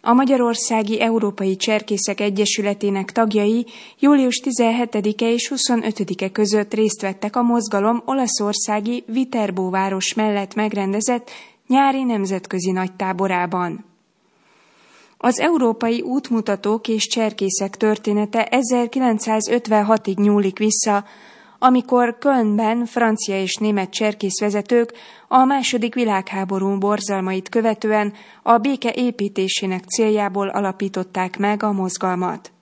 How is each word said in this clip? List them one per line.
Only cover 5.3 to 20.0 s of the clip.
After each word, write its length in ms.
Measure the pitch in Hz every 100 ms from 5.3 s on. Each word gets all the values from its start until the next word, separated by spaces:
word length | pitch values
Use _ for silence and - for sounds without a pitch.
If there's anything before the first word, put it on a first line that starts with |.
és 160 | 233 -
huszonötödike 840 | 269 - 233 226 214 190 185 190
között 440 | 190 208 208 208
részt 280 | 220 214 202
vettek 340 | 196 190 208
a 60 | 247
mozgalom 600 | 240 240 220 202 208 233
olaszországi 960 | - 269 247 - 208 208 - 214 208 247 -
Viterbo 600 | 226 254 240 208 185 185
város 440 | 190 196 190 -
mellett 400 | - 214 202 196
megrendezett 760 | 214 214 202 190 202 220 240 240 - - _ _
nyári 360 | 262 277 269
nemzetközi 680 | 254 220 190 190 190 185 180
nagytáborában. 1120 | 185 185 185 190 185 196 180 175 180 175 - - _ _ _ _ _ _ _ _ _ _ - _ _
Az 220 | 247 233
európai 640 | 320 330 240 226 233 233
útmutatók 840 | - 262 - 233 220 196 208 226 226
és 200 | 220 -
cserkészek 680 | 240 220 214 196 - 196 -
története 680 | 220 214 214 208 208 226
ezerkilencszázötvenhatig 1700 | 214 254 233 247 233 262 254 214 220 220 208 240 226 214 208 220